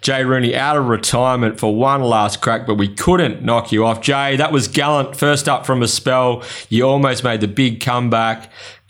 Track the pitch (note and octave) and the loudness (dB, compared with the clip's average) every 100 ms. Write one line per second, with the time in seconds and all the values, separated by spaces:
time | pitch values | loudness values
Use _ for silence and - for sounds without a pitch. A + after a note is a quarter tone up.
0 | - C3+ B2+ C3 B2 B2 C#3 D3+ B2 A2 | -4 -2 0 0 0 0 0 0 0 0
1 | - A#2+ B2+ B2+ A2+ G#2+ A2 G#2+ C3 C#3 | 0 0 2 2 0 0 0 2 2 2
2 | B2+ A2 G#2 - - A2+ A#2 G#2 G2+ G2+ | 2 2 2 -2 -2 -2 -2 0 -2 -2
3 | - F3+ D3+ G#2 A#2 A#2 A2+ G#2+ A2+ A2+ | 0 2 2 -2 -2 0 0 0 2 0
4 | C#3 C#3 C#3 C3+ D#3 D3 G#2+ - C#3+ D3 | 0 0 0 0 0 0 -2 -2 0 0
5 | C3 - C#3+ C#3+ D3 C3 - B2+ A#2 - | -2 0 0 2 0 -2 0 0 0 -2
6 | - B2+ B2+ A#2+ - - - A2 C3 C#3 | 0 2 2 0 -6 -14 -2 2 2 4
7 | C#3 B2+ B2 A2+ G#2 G2 B2+ A2+ - B2 | 2 0 -2 -2 -2 0 0 0 -2 0
8 | B2 A2+ A2+ A2+ - - - - | 0 0 0 -4 -10 -20 -20 -20